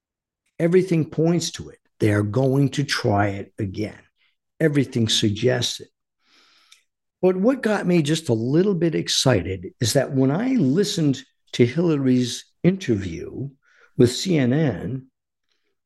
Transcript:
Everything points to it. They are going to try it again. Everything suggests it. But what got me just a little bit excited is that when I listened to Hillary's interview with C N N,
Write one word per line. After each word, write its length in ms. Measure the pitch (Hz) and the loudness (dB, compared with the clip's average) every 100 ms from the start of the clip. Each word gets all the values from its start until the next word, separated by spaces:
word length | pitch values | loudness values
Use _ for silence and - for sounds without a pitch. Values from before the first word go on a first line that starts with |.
| _ _ _ _ _ - | _ _ _ _ _ -2
Everything 500 | 170 185 180 165 143 | 2 4 4 0 0
points 420 | - 160 175 - | 0 0 0 -2
to 180 | - - | -8 -16
it. 100 | - _ - | -20 _ -2
They 120 | 107 | 0
are 120 | 104 | 2
going 460 | 104 104 135 135 139 | 0 0 0 2 0
to 120 | 147 | -2
try 460 | 139 - 117 101 104 | -4 -2 0 0 0
it 240 | 98 - - | -4 -12 -8
again. 440 | 101 - 101 - _ _ _ _ _ - | -8 -6 -8 -10 _ _ _ _ _ -2
Everything 480 | 160 143 127 123 113 | 0 2 0 0 0
suggests 720 | - 110 101 123 123 120 - | 0 0 0 0 0 -4 -8
it. 80 | - _ _ _ _ _ _ _ _ _ _ _ _ _ | -16 _ _ _ _ _ _ _ _ _ _ _ _ _
But 160 | 185 185 | 0 2
what 260 | 208 269 | 0 0
got 240 | 226 202 170 | -2 -2 2
me 140 | 175 | 2
just 260 | 143 160 - | 2 -2 -2
a 60 | |
little 420 | 113 120 151 202 180 | -2 0 2 2 0
bit 180 | 170 | -2
excited 760 | 165 165 - 135 110 85 95 90 - | -2 -2 0 2 2 0 -8 -10 -4
is 140 | 113 | 0
that 180 | 143 127 | 0 0
when 180 | 135 131 | 0 0
I 180 | 156 247 262 | 0 0 0
listened 680 | 131 156 202 175 147 131 - _ _ | 2 0 -2 0 0 -2 -8 _ _
to 120 | - 120 | 2 2
Hillary's 800 | 147 175 147 131 127 123 - - _ | 2 0 2 2 2 0 -6 -14 _
interview 880 | 165 190 - 104 90 80 - - 135 - _ _ _ - | 0 0 0 -2 -2 -8 -10 -10 -12 -14 _ _ _ 4
with 140 | 123 | 4
C 260 | - 190 160 | 2 0 2
N 140 | 123 | 2
N, 560 | 143 156 85 98 131 - _ _ _ _ _ _ _ | 2 0 -2 -6 -10 -12 _ _ _ _ _ _ _